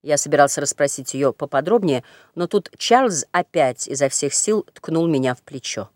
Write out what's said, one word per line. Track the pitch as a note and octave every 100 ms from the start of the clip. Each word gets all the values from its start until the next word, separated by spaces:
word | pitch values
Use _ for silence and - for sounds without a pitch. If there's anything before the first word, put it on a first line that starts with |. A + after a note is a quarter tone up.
Я | C#3 D3
собирался | D3 C#3+ C#3+ -
расспросить | C#3+ - C#3+ - C3
её | C3+ C#3
поподробнее, | - D3 C3+ D#3+ A#3 F#3+ B2+ - - _
но | - F3
тут | G3+ - -
Чарльз | - A#3 C4 D#3+ -
опять | F3+ F3 E3 C3+ B2 -
изо | C3+ C#3
всех | - C#3+
сил | - - G#3+ -
ткнул | - - D#3+ E3+
меня | C#3+ C3
в | B2
плечо. | - C#3 - - -